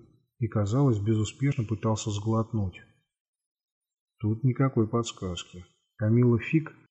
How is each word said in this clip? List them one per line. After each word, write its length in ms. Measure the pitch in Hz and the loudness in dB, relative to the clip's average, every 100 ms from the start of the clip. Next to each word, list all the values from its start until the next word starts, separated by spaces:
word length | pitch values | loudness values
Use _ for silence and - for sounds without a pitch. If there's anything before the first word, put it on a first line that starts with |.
| 113 _ _ - | -16 _ _ -6
и, 100 | 113 | -4
казалось, 520 | 113 98 117 143 107 | -2 0 2 2 2
безуспешно 640 | 101 110 104 - 139 139 | 2 0 0 -2 -2 -2
пытался 480 | 107 110 110 107 - | -4 -2 -2 -2 -2
сглотнуть. 680 | 101 104 110 110 113 98 - - _ _ _ _ _ _ _ _ _ _ _ _ _ | -4 -2 -2 -2 -2 -4 -6 -18 _ _ _ _ _ _ _ _ _ _ _ _ _
Тут 240 | 107 113 | -4 0
никакой 440 | 135 120 135 127 107 | 0 2 0 2 0
подсказки. 760 | 117 117 - 95 85 - 87 87 _ _ - | 0 -4 -6 -8 -8 -12 -18 -20 _ _ -4
Камила 400 | 107 117 123 117 | 2 4 4 2
Фик 360 | - 160 151 - _ | 2 -2 -2 -8 _